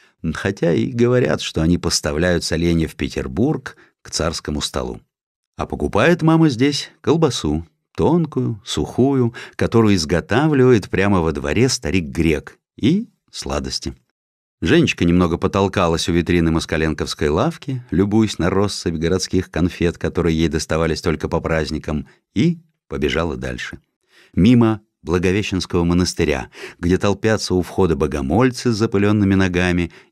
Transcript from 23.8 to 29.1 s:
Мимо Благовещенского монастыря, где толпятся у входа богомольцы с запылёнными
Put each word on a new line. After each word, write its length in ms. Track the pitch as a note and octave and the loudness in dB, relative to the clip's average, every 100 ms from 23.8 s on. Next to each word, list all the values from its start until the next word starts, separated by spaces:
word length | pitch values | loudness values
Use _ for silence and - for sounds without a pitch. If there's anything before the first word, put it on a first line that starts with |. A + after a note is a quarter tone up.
| _ _ _ _ _ | _ _ _ _ _
Мимо 460 | - F#2+ B2 A2+ A2 - _ | 2 6 6 6 2 -6 _
Благовещенского 840 | - F2+ F2+ F#2+ G2+ F#2 - F2+ | -4 0 0 0 -2 -4 -2 -2
монастыря, 640 | E2+ F2 F2 - D#2+ C2+ B1 - - - | 2 2 0 0 0 0 -4 -14 -18 -6
где 180 | F2 F2+ | 0 2
толпятся 580 | G#2 G2 A2 G#2+ - | 2 0 0 0 0
у 80 | F#2 | -2
входа 320 | - - F#2 | -2 0 0
богомольцы 800 | D2+ D2+ C#2+ C2+ F2 C3 B2 B2 | 2 0 -2 -2 2 2 0 -2
с 40 | G#2+ | 0
запылёнными 580 | A2 G2+ G2+ | 0 0 2